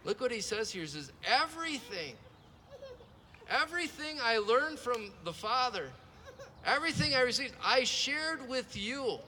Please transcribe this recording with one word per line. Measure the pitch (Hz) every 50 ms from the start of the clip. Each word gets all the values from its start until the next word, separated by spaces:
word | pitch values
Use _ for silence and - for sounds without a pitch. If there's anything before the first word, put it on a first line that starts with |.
| -
Look | - 214 -
what | 254 247
he | 233 214
says | 196 - 208 214 220 202
here. | - 185
He | 165 151
says, | 139 151 143 135 - - 156
"Everything, | 185 226 277 311 320 311 330 330 330 302 254 - - 208 180 156 139 117 - - - - - - - - - - - 571 539 554 539 494 - 453 - - - - - - - 453 -
everything | - 269 311 311 339 349 339 294 - - 302 311 302 294
I | 247 226 226 220
learned | 208 202 226 262 294 311 311 233
from | - 247 247 226 214 202 190 - 160
the | 170 160
Father, | - - 220 240 262 254 247 - - 151 131 131 - - - - - - 554 - - 539 - - - -
everything | - 247 294 311 330 - - 302 302 277
I | 254
received, | 254 247 226 240 277 240 - -
I | - 190 233 262 254
shared | - - - - 262 285 302 311 320 320 269 269 240
with | 262 254 - - -
you." | 214 196 220 262 285 269 226 156 - -